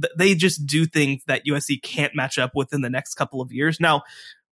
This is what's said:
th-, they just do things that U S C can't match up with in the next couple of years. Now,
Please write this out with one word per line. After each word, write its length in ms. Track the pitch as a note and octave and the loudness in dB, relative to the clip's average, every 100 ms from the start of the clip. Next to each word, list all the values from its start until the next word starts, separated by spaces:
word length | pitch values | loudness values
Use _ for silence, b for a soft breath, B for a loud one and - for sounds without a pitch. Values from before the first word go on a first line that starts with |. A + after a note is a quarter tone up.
th-, 120 | - D#3+ | -6 2
they 200 | F#3+ F3 | 4 6
just 280 | F3+ - | 2 2
do 220 | C#3+ D#3 D#3+ | -2 0 2
things 380 | D#3 C#3 C#3 - | 2 0 0 -4
that 180 | C3 D3 | -4 -2
U 100 | C#3+ | -2
S 80 | |
C 160 | - C#3 | -2 -4
can't 340 | - - C#3+ | -4 -4 -2
match 240 | D3 C3 - | -2 -4 -2
up 140 | B2+ | -2
with 180 | C#3+ B2+ | -2 -2
in 80 | C#3+ | -2
the 80 | B2 | -2
next 260 | B2+ - | -4 -6
couple 260 | - C#3+ C3 | -6 -6 -6
of 100 | B2+ | -6
years. 300 | B2 D3+ D#3+ | -2 -2 2
Now, 220 | E3+ D3+ - B B B _ | 2 2 -2 B B B _